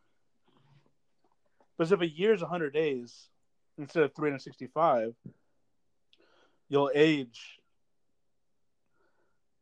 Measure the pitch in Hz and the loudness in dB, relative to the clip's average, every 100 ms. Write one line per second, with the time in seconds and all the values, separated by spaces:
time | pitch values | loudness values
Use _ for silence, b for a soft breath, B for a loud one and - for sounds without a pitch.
0 | _ _ _ _ _ _ _ _ _ _ | _ _ _ _ _ _ _ _ _ _
1 | _ _ _ _ _ _ _ - 165 190 | _ _ _ _ _ _ _ -4 0 0
2 | 170 151 208 208 156 175 151 147 160 131 | 0 0 2 2 0 -6 -4 -2 -2 -2
3 | 120 - - _ _ _ _ - 143 170 | -8 -18 -20 _ _ _ _ -16 -6 0
4 | 143 - 151 135 - - 127 151 165 123 | 0 0 -4 -4 -10 -16 -10 0 2 2
5 | 113 117 - - _ _ _ _ _ _ | 0 -8 -18 -20 _ _ _ _ _ _
6 | _ _ _ _ _ _ - 139 139 143 | _ _ _ _ _ _ -2 0 2 4
7 | 156 147 123 - - - _ _ _ _ | 4 4 -2 -12 -20 -20 _ _ _ _
8 | _ _ _ _ _ _ _ _ _ _ | _ _ _ _ _ _ _ _ _ _
9 | _ _ _ _ _ _ | _ _ _ _ _ _